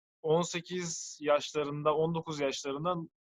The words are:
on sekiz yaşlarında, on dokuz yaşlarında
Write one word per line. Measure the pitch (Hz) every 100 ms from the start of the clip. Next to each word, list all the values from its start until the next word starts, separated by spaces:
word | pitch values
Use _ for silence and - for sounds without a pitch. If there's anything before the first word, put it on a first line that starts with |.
| _ _
on | 160 165
sekiz | 170 175 170 180 175 165 - -
yaşlarında, | 147 147 - 151 143 147 147 147
on | 160 165
dokuz | 160 151
yaşlarında | 139 123 143 139 170 175 165 _